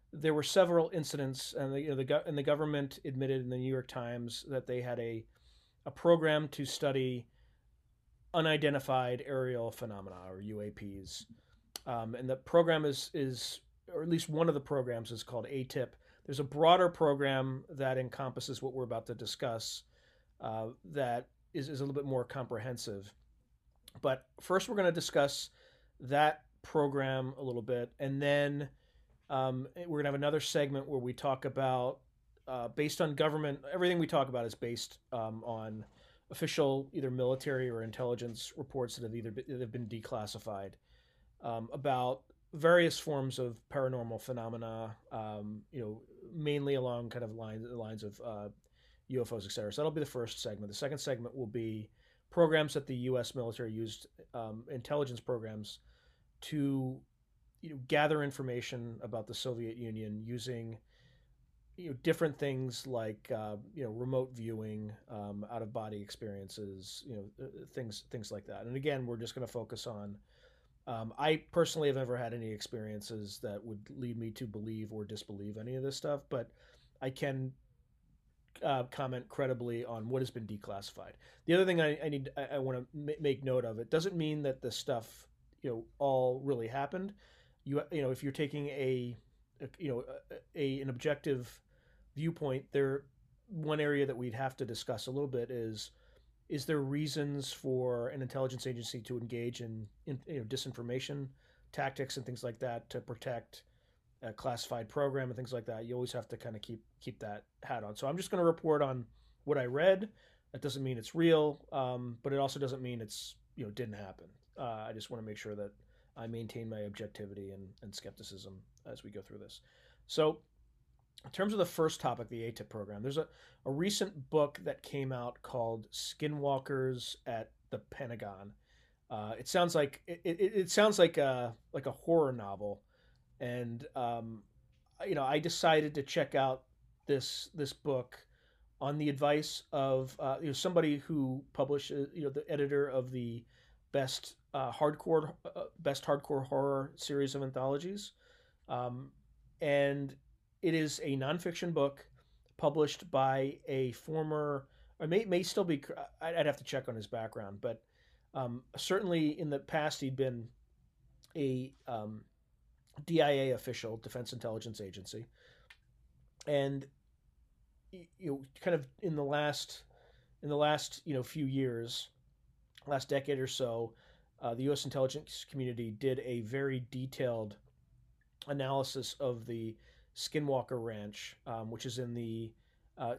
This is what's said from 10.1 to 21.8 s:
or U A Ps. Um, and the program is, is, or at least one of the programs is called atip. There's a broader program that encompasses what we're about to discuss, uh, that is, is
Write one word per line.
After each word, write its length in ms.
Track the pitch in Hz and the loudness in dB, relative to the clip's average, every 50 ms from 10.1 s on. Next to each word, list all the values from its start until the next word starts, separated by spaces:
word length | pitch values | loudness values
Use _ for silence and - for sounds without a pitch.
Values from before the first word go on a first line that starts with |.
| 92 90 90 92 | -12 -12 -12 -12
or 120 | 92 95 | -10 -10
U 220 | 101 104 107 104 104 | -8 -6 -6 -6 -6
A 80 | 104 | -6
Ps. 560 | - - 104 101 98 98 95 - - - - - - - _ _ _ - _ _ - - - | -8 -8 -10 -10 -10 -10 -12 -12 -12 -14 -14 -16 -20 -20 _ _ _ -20 _ _ -14 -10 -6
Um, 300 | 139 123 117 113 110 120 | -4 -4 -4 -4 -4 -4
and 120 | 120 127 127 | -4 -2 -2
the 60 | 131 | -2
program 500 | 135 - - - 170 165 165 160 156 151 | -2 0 6 6 8 8 8 6 4 4
is, 240 | 147 135 - - - - | 2 0 0 -4 -4 -2
is, 460 | 160 135 131 127 120 - - - - _ _ _ _ _ - 180 | -2 0 0 -2 -4 -6 -8 -8 -10 _ _ _ _ _ -8 -6
or 80 | 147 160 | -4 0
at 60 | 170 | 2
least 200 | 170 165 - - | 2 2 2 2
one 200 | 151 156 170 165 | 2 4 6 6
of 60 | 147 | 4
the 60 | 143 | 2
programs 520 | 131 - 147 139 123 123 120 117 113 113 117 | 2 0 0 0 2 0 -2 -4 -4 -6 -8
is 100 | 110 - | -8 -8
called 240 | - 127 117 107 | -6 -4 -4 -4
atip. 440 | 117 139 135 131 131 - 143 123 - - - _ _ - _ _ | -2 -4 -4 -4 -2 -2 -2 -2 -2 -4 -14 _ _ -20 _ _
There's 160 | - 139 131 | -6 -4 -2
a 40 | 143 | -2
broader 440 | 131 139 147 160 165 175 185 180 170 | 0 4 8 10 10 12 12 10 6
program 760 | 175 - 165 147 143 139 143 135 135 131 131 131 131 135 - - | 6 6 6 6 6 6 4 4 4 4 2 2 -2 -4 -6 -8
that 280 | 165 135 135 131 131 131 | -4 -2 0 2 2 0
encompasses 640 | 127 120 - - 139 127 120 131 - - 131 - 131 | 0 -2 -4 -4 -4 -4 -4 -6 -6 -6 -6 -4 -4
what 120 | 135 123 | -4 -4
we're 100 | 131 127 | -4 -4
about 220 | 113 117 113 113 | -2 -4 -4 -4
to 80 | - 117 | -6 -8
discuss, 680 | 113 120 101 - - 147 123 113 110 - - - - - _ _ _ _ _ _ _ _ _ _ - | -8 -6 -8 -6 -2 -2 -2 -2 -2 -4 -6 -8 -10 -12 _ _ _ _ _ _ _ _ _ _ -8
uh, 260 | - 113 110 110 113 113 131 - - 180 151 | -6 -4 -4 -4 -4 -6 -8 -12 -14 -6 -2
that 340 | 143 131 120 117 120 - - _ _ _ _ - | 0 0 0 0 -2 -4 -6 _ _ _ _ -6
is, 160 | 160 131 147 | -6 -4 -4
is 120 | 151 131 | -4 -2